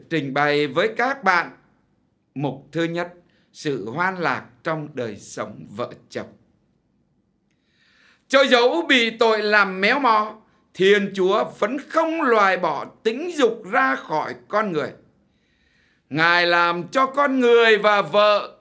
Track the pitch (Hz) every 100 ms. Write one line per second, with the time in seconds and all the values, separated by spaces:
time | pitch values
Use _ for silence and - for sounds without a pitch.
0 | - 165 139 139 147 147 147 131 220 220
1 | 247 269 196 170 139 - _ _ _ _
2 | _ _ _ 135 143 - - 160 165 170
3 | 175 - _ _ _ - 151 131 104 139
4 | 180 185 156 120 - _ 170 156 147 123
5 | 117 98 - - 104 98 78 101 123 -
6 | _ 117 - - _ _ _ _ _ _
7 | _ _ _ _ _ _ _ _ _ _
8 | _ _ _ 269 277 240 247 320 320 262
9 | 226 226 226 214 208 208 190 190 202 277
10 | 262 214 214 - _ _ _ - 190 208
11 | 196 196 185 214 - - 208 269 - 320
12 | 330 330 277 226 196 185 170 135 110 -
13 | 220 254 359 311 233 - 180 185 262 269
14 | - 156 117 123 - 208 214 156 127 -
15 | _ _ _ _ _ _ _ _ _ _
16 | _ 143 170 175 175 175 175 175 175 262
17 | 262 269 285 262 240 233 226 214 208 208
18 | 160 202 208 202 123 -